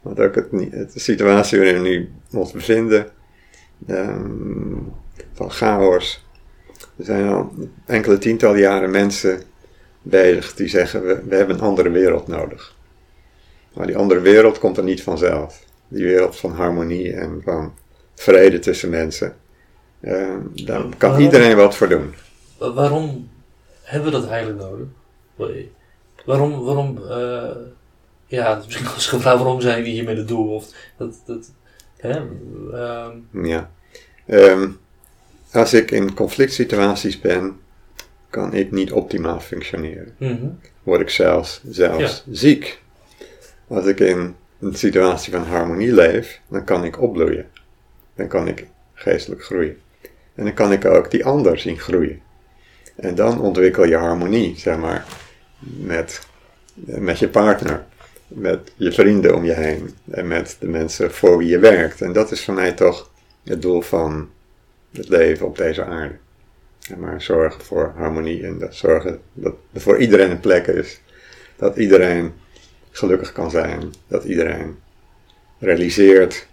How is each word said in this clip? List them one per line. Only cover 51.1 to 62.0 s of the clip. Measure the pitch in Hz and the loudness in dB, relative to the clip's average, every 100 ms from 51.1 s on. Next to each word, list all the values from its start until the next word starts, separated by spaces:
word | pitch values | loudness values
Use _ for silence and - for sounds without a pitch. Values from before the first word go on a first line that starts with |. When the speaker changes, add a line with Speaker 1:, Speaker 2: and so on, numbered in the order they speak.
Speaker 1:
die | 135 | -2
ander | 131 143 107 80 | 0 2 2 0
zien | - 82 | -4 -10
groeien. | - 90 73 73 _ _ _ _ _ _ - - | -4 -2 -2 -6 _ _ _ _ _ _ -20 -12
En | 95 | -10
dan | 90 110 117 | -2 0 0
ontwikkel | 101 90 92 90 | -2 2 2 4
je | 87 82 | 2 2
harmonie, | 85 87 87 110 95 82 | 0 -2 -2 0 -2 -4
zeg | - 82 | -6 -4
maar, | 82 85 - - - _ _ _ - - | -4 -8 -10 -20 -20 _ _ _ -20 -14
met, | 98 82 - - - _ _ _ _ - | -8 -6 -8 -12 -20 _ _ _ _ -20
met | - - 95 87 | -14 -8 -6 -2
je | 101 | 0
partner, | - 104 101 80 78 - _ - - _ | 2 2 2 0 -6 -10 _ -20 -20 _
met | - 95 90 - _ | -8 -6 -6 -8 _
je | 90 | -4
vrienden | 85 101 104 90 | 4 4 6 4
om | 85 | 2
je | 85 | 0
heen | 80 78 78 87 - - | -2 -4 -6 -10 -16 -14
en | - 87 | -10 -6
met | 82 85 - | -6 -6 -10
de | 92 | -6
mensen | 82 80 - 90 | -4 -4 -4 -6
voor | - 98 87 | 2 4 6
wie | 85 | 4
je | 87 | 6
werkt. | 90 90 82 - | 8 6 2 -4